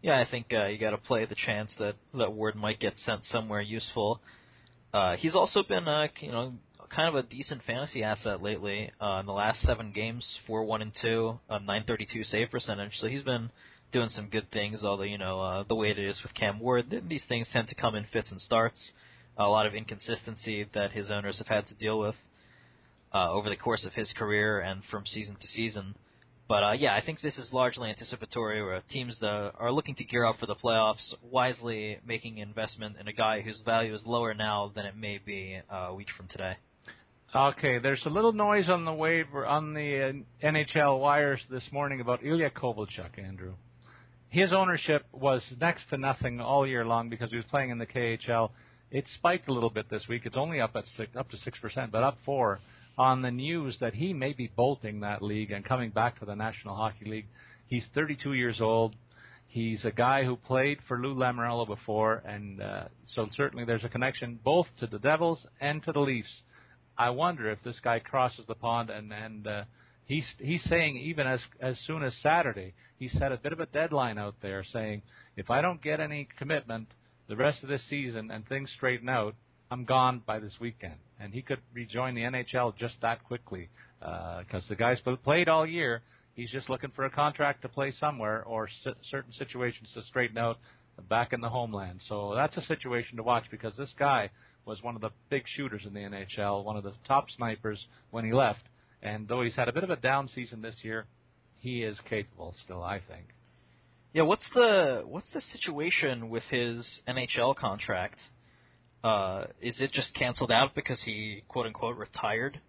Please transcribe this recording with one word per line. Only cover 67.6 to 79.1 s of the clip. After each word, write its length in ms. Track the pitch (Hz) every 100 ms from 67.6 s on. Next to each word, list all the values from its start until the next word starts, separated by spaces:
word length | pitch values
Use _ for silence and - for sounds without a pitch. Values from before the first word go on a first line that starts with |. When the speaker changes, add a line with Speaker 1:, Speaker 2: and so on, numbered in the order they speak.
Speaker 2:
this 180 | 123 117
guy 180 | 127 117
crosses 440 | - 135 127 123 113
the 80 |
pond, 360 | 113 120 117 113
and, 200 | 104 107
and, 360 | 104 110 110 107
uh, 180 | 104 104 _ - _
he's, 220 | _ 147 - -
he's 240 | 135 170
saying 340 | - 170 156 131
even 280 | 143 156 131
as, 140 | 127 - -
as 200 | 127 127 -
soon 160 | 160
as 100 | 135 -
Saturday, 520 | 151 165 147 98 92 - - _
he 100 | 127
set 240 | - 139
a 60 | 127
bit 160 | 147
of 60 | 160
a 60 | 160
deadline 520 | 143 160 147 123 107
out 160 | 104 101
there 200 | 101 98 95
saying, 300 | 120 110 104 - - -
"If 140 | - 98
I 140 | 123
don't 180 | 170 175
get 200 | 147 151
any 280 | 156 147 143 -
commitment 520 | 143 156 120 113 107 _ _ _ _
the 100 | 113
rest 260 | 135 147
of 80 | 135
this 100 | 139 -
season 420 | 143 131 113 110
and 160 | 110 104
things 240 | 135 135 -
straighten 320 | 131 123
out, 260 | 120